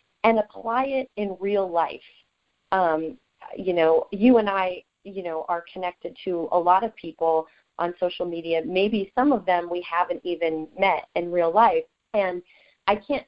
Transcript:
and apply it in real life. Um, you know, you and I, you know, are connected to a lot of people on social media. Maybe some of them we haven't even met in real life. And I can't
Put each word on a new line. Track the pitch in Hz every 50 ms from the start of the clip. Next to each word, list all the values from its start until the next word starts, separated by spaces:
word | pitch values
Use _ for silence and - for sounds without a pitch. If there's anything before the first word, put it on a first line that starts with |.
| _ _ _ _ -
and | 226 226 214
apply | 208 - - 196 185 226 233 254 269
it | 277 269 262 262 - -
in | 208 208 196 185 175
real | 190 202 208 196 190 185
life. | 170 170 160 - - - _ - _ _ _ _ _ _ _ _ _ _ _ -
Um, | 185 190 180 165 156 160 160 160 - - _ _ _ _ - - -
you | - 190 185 175
know, | 170 160 160 160 160 - -
you | 202 190 214 254 247 226
and | 208 202
I, | 190 190 185 185 180 180 - _ _ _ -
you | 196 190 190
know, | 175 170 160 160 -
are | - 175 170 170 -
connected | - 190 185 180 - _ - 170 - - -
to | 190 175 170 160 -
a | -
lot | 175 170 180 185 190 233
of | 220 -
people | - - 165 - - 165 165 160 160 160 - _ _ _ _ _
on | - 175 175 175 -
social | 180 180 - - 180
media. | 175 170 170 165 165 165 165 160
Maybe | 160 180 185 196 208 226 202 196 - -
some | 247 262 294
of | 262 - -
them | 185 180 175 175 175
we | 175 175 175 -
haven't | 165 175 180 - 175 - -
even | 180 170 160 170 160 160 156 156 - -
met | - 190 190 160 - - - -
in | 180 175 175
real | 175 175 165 165 165
life. | 208 233 202 165 165 160 _ _ _ _ _ -
And | 208 196 185 175 175 - _ _ _ _ _ _ _ -
I | 196 208
can't | 208 - - 285 240 -